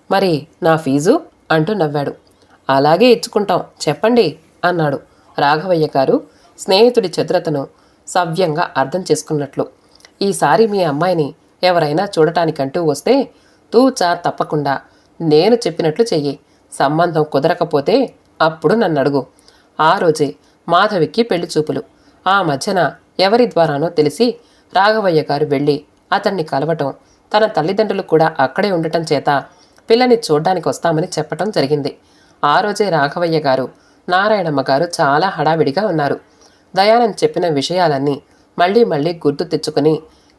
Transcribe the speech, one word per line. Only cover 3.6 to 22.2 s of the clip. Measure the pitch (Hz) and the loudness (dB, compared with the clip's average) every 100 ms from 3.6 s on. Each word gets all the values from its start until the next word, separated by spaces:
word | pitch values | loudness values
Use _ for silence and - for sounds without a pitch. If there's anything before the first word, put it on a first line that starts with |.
| - - 156 | -4 -8 -6
చెప్పండి," | - 220 240 165 151 _ _ 175 | -2 0 2 0 -4 _ _ -2
అన్నాడు | 175 147 139 - _ _ - | 0 -2 -4 -10 _ _ -2
రాఘవయ్య | 143 156 190 165 147 139 | 0 0 0 0 0 0
గారు | 135 285 - _ _ - | 2 0 -2 _ _ -10
స్నేహితుడి | - 190 240 247 185 | 0 4 4 4 0
చతురతను | 156 156 175 170 143 135 _ _ _ - | -2 -2 -2 -2 -4 -6 _ _ _ -6
సవ్యంగా | 180 170 165 175 151 - 135 | -4 -2 -2 -2 -2 -4 -2
అర్థం | 139 180 | -2 -4
చేసుకున్నట్లు. | 143 151 - 151 139 - - _ _ _ - - | -2 -4 -2 -4 -4 -6 -8 _ _ _ -18 -6
"ఈసారి | 196 165 147 170 226 | -4 0 2 2 2
మీ | 202 | 0
అమ్మాయిని | 165 143 180 170 139 - _ _ | -2 0 0 0 -2 -8 _ _
ఎవరైనా | 180 170 147 160 202 170 | 0 2 2 0 -2 0
చూడటానికంటూ | 156 175 160 151 135 180 | 0 2 -2 -2 -4 -2
వస్తే | 160 139 208 269 - _ _ _ _ | -2 -2 0 0 -2 _ _ _ _
తూచా | 226 262 254 175 | 2 2 2 -2
తప్పకుండా | 170 147 - 165 156 143 135 - _ _ - | -2 -4 -4 -4 -4 -2 -4 -8 _ _ -6
నేను | 165 151 196 233 | 2 4 4 2
చెప్పినట్లు | 170 160 156 156 226 | 0 -2 -2 0 0
చెయ్యి. | 160 143 139 _ _ _ - | -2 -4 -6 _ _ _ -2
సంబంధం | 139 156 175 156 | 0 2 0 0
కుదరకపోతే | 151 139 160 170 160 147 156 254 240 - _ - | -2 0 0 0 -2 -2 2 0 0 -8 _ -2
అప్పుడు | 160 160 160 226 | -2 0 0 2
నన్నడుగు." | 185 147 143 139 - _ _ _ _ - | 2 0 0 -2 -4 _ _ _ _ 0
ఆ | 156 196 | 2 2
రోజే | 175 151 143 - _ _ - | 0 0 -2 -6 _ _ 0
మాధవికి | 175 214 196 147 220 | 2 2 0 0 0
పెళ్లి | 233 175 165 156 | -2 -2 -2 -4
చూపులు. | 151 - - _ _ _ | -2 -6 -10 _ _ _